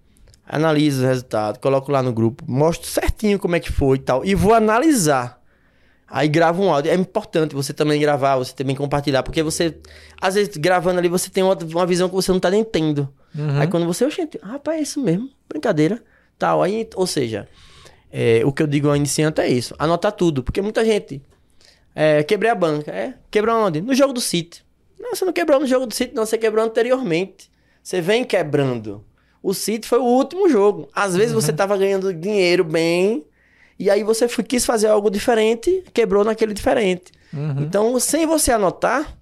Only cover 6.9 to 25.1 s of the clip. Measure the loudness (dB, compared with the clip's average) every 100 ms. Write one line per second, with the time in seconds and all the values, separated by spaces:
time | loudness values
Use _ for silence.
6.9 | 0 0 -4 -4 -2 -2 -4 -6 -2 0
7.9 | 2 2 2 2 0 -2 -6 -4 -4 -2
8.9 | -2 0 -2 -2 -2 -2 -2 -4 -4 -16
9.9 | -20 -20 -6 -2 0 -2 0 0 2 2
10.9 | 2 2 0 -2 0 0 0 -2 -2 0
11.9 | 0 0 -2 0 0 2 0 0 0 0
12.9 | -2 -4 -8 _ -8 -2 0 0 0 -2
13.9 | 0 -2 -2 -8 -10 -12 -10 -6 -4 -4
14.9 | -4 -2 -2 -4 _ -14 -6 -2 0 0
15.9 | -2 _ _ _ -6 -2 0 0 -2 -4
16.9 | -4 -4 -2 -4 -6 -10 -18 -20 -20 -20
17.9 | -20 _ -2 2 2 2 0 0 0 2
18.9 | 0 0 0 0 0 0 0 -4 -4 -2
19.9 | 0 0 0 0 0 -2 -4 -2 0 0
20.9 | 0 -2 -14 -16 _ _ _ -20 _ _
21.9 | 0 2 4 2 0 0 2 0 -2 -4
22.9 | -8 -8 -10 _ 0 2 2 0 -2 0
23.9 | 2 2 0 -4 -4 -6 -12 _ _ _
24.9 | -16 -10